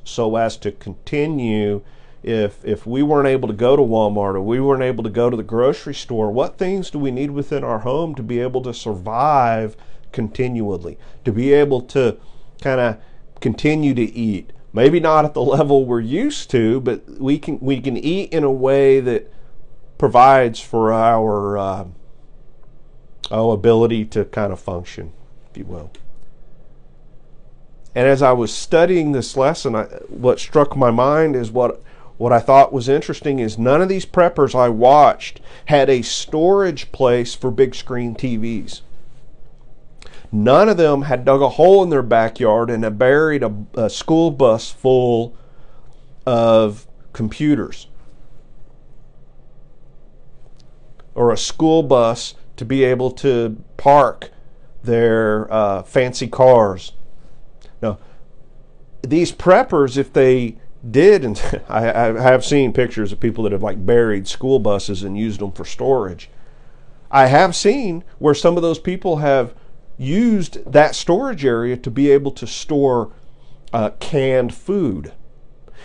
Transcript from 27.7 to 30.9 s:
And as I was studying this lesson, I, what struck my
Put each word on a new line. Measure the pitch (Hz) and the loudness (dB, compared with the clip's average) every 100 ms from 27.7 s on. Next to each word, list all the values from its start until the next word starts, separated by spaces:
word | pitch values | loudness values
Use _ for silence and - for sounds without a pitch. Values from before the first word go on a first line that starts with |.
| - - 123 | -20 -8 0
And | 131 | 2
as | 131 | 4
I | 135 | 4
was | 123 110 | 4 0
studying | - - 165 180 180 151 | -6 0 2 4 2 0
this | 135 113 131 | -2 -2 0
lesson, | 135 165 135 110 | 0 0 -4 -4
I, | - - - | -6 -12 -14
what | - 123 - | -2 0 0
struck | - 156 143 135 | 0 2 2 2
my | 123 | 2